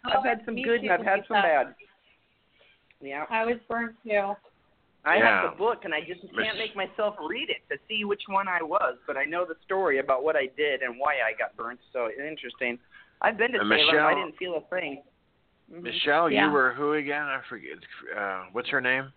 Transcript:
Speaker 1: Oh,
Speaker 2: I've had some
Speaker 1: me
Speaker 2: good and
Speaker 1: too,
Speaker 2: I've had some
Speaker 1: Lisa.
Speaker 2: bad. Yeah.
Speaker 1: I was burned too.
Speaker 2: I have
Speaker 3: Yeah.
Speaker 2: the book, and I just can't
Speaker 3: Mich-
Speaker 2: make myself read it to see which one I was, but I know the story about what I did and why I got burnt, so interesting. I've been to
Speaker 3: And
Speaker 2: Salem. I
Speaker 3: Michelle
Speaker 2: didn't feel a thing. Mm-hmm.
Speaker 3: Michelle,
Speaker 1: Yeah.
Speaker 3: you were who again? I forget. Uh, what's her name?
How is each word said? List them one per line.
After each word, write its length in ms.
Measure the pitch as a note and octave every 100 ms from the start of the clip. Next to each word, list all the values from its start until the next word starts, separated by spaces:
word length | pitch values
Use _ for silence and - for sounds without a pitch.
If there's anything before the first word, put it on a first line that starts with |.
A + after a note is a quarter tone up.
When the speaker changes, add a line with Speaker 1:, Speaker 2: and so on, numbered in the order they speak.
| B3
Speaker 1:
Oh, 120 | C4+
Speaker 2:
I've 60 |
had 180 | B3+ A#3 -
some 80 |
Speaker 1:
me 80 | A#3
Speaker 2:
good 180 | B3+ A#3
and 80 | G#3+
Speaker 1:
too, 40 |
Speaker 2:
I've 100 | A#3
had 200 | G#3+ G3 G3+
some 80 | G#3+
Speaker 1:
Lisa. 40 |
Speaker 2:
bad. 320 | F#3+ D3 A#2+ - - _ _ _ _ _ _ _ _ _ _ _
Yeah. 240 | C#3 C#3 D#3
Speaker 1:
I 160 | A3+
was 120 | A3+ A#3+ _
burned 260 | A#3 A#3 A3+
too. 300 | A3+ G#3 G3 G3+ _ _ _ _ _ _
Speaker 2:
I 100 | D3 F3+
have 60 | A3+ -
Speaker 3:
Yeah. 60 | F2
Speaker 2:
the 60 | -
book, 280 | A3 A3+
and 100 | F#3+
I 60 | D#3
just 180 | E3+ F3
can't 120 | F#3+ G3
Speaker 3:
Mich- 180 | A3 G3+
Speaker 2:
make 200 | A3 G#3
myself 400 | F#3+ - G#3 G#3
read 280 | D3+ A3+ G#3+
it 120 | D#3 _
to 80 | C#3+ _
see 160 | A3
which 180 | G#3 G3+ -
one 180 | G3 G3
I 120 | F3
was, 360 | D#3+ F#3+ D#3+ B2 -
but 100 | C3+
I 80 |
know 200 | C#3+ E3+
the 100 | F3+ E3
story 340 | - F#3+ F#3 C3+
about 240 | C3+ C3
what 120 | D3+ D#3
I 100 | C3 C3+
did 260 | D3+ C3
and 160 | B2+ A#2+
why 220 | C#3+ C#3+
I 100 | A2 A2+
got 180 | G#2+ -
burnt, 240 | A#2 A#2+ _
so 180 | B2+ A#2
interesting. 680 | A2+ D3 D3+ B2 - B2 A#2+ _ - - _
I've 140 | G3 A3+
been 140 | A#3
to 80 | A#3+
Speaker 3:
And 80 | G#2
Speaker 2:
Salem. 100 | A2
I 40 | -
Speaker 3:
Michelle 220 | D#3 D3+ -
Speaker 2:
didn't 120 | - -
feel 160 | F3+ E3
a 40 |
thing. 400 | - F3+ D#3+ C#3 - _ _ _ _ _ _
Mm-hmm. 100 | E3+
Speaker 3:
Michelle, 480 | A#2+ - - D3 E3+
Speaker 1:
Yeah. 160 | C#3 G2
Speaker 3:
you 60 |
were 220 | D3 B2+
who 200 | A#2+ D3
again? 280 | D3+ C#3 D3
I 180 | D3 C3+ -
forget. 300 | A#2 C2 D#2+ - - A#1+
Uh, 320 | G#2 G2+ F#2+ F#2
what's 160 | G2+ B2
her 100 | C#3
name? 320 | B2+ C3 C3+